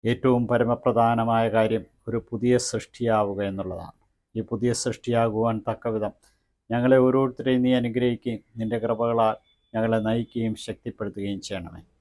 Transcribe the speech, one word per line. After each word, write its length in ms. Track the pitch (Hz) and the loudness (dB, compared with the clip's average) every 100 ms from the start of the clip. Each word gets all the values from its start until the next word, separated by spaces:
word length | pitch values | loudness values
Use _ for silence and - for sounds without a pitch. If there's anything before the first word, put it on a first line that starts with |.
| 110 | -2
ഏറ്റവും 340 | 123 131 123 113 | 0 2 2 2
പരമപ്രധാനമായ 920 | 120 120 120 127 117 117 117 113 113 113 110 | 2 2 2 0 2 2 2 2 2 2 2
കാര്യം 280 | 110 110 - _ - | 2 0 -6 _ -6
ഒരു 120 | 113 - | -6 -6
പുതിയ 260 | 113 120 123 - | -2 2 2 2
സൃഷ്ടിയാവുക 720 | 113 - - 117 110 101 98 98 | -6 -8 -4 0 2 0 -2 -4
എന്നുള്ളതാണ്. 480 | 95 92 90 90 _ _ _ _ | -4 -8 -8 -14 _ _ _ _
ഈ 80 | 113 - | -8 -6
പുതിയ 220 | 110 120 113 | -2 0 0
സൃഷ്ടിയാകുവാൻ 760 | 123 107 - 117 113 107 113 110 120 | -4 -6 -2 0 2 0 0 -2 -4
തക്കവിധം 440 | 110 120 110 104 - _ _ _ _ _ | -6 -4 -4 -4 -8 _ _ _ _ _
ഞങ്ങളെ 240 | 117 123 131 127 | 0 4 6 6
ഓരോരുത്തരെയും 580 | 131 135 127 131 127 127 | 4 0 -2 0 2 2
നീ 60 | 127 | 2
അനുഗ്രഹിക്കുകയും 640 | 120 117 123 117 123 110 _ 113 | 0 0 0 -2 -6 -8 _ -8
നിൻ്റെ 200 | 110 117 | -4 -2
കൃപകളാൽ 500 | 113 113 117 113 110 110 _ _ _ | -2 -2 0 2 2 0 _ _ _
ഞങ്ങളെ 260 | 110 113 113 107 | -4 0 0 0
നയിക്കുകയും 500 | 113 113 120 113 107 - | -2 -4 -4 -4 -4 -10
ശക്തിപ്പെടുത്തുകയും 760 | 101 120 - 101 101 101 98 - | -12 -12 -8 -10 -6 -8 -8 -8
ചെയ്യണമേ. 340 | 95 85 85 87 _ | -10 -10 -16 -20 _